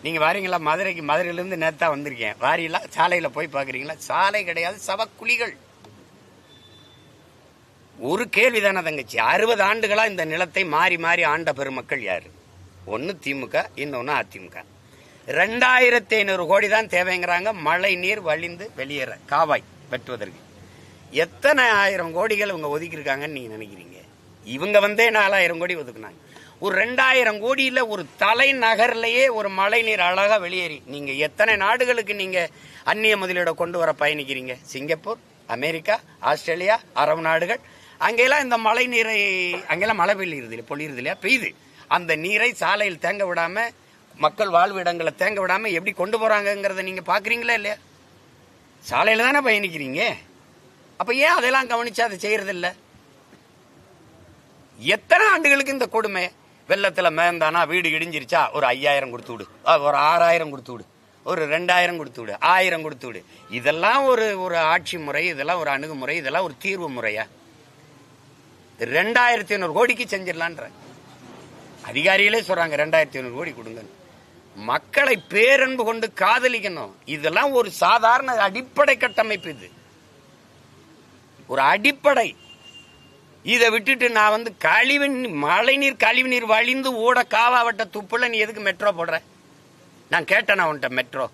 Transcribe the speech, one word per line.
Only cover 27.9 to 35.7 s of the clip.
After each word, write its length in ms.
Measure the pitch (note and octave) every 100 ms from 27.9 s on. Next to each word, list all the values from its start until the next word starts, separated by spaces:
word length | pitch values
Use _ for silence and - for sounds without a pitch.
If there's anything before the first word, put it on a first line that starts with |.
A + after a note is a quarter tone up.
ஒரு 100 | G3+ D3+ -
தலைநகர்லயே 1000 | G3 A#3 C#4 C4+ A3+ A3 A#3 A3+ A#3 A#3 C4+ A3
ஒரு 100 | G3+ F#3+
மழை 220 | G3 A#3 A3+
நீர் 160 | G3 F3
அழகா 280 | F#3 G3+ G#3+
வெளியேறி, 340 | F3 F#3 E3+ D3 B2+
நீங்க 180 | C#3+ C#3+ C3+ D3+
எத்தனை 280 | - G#3+ G#3
நாடுகளுக்கு 520 | G3 A#3+ B3 A#3+ G3+ G#3
நீங்க 180 | F#3+ F#3 E3 - - - -
அந்நிய 240 | G#3 A3 G#3
முதலீடை 320 | F#3 F3+ E3+ D#3+
கொண்டு 160 | E3+ F3
வர 120 | D#3+ D3
பயணிக்கிறீங்க? 540 | D3 D3+ C3+ C3 B2+ B2+ -
சிங்கப்பூர், 500 | C3+ D3 D#3+ F#3 A3+ _ _ - A#2
அமெரிக்கா, 420 | D3+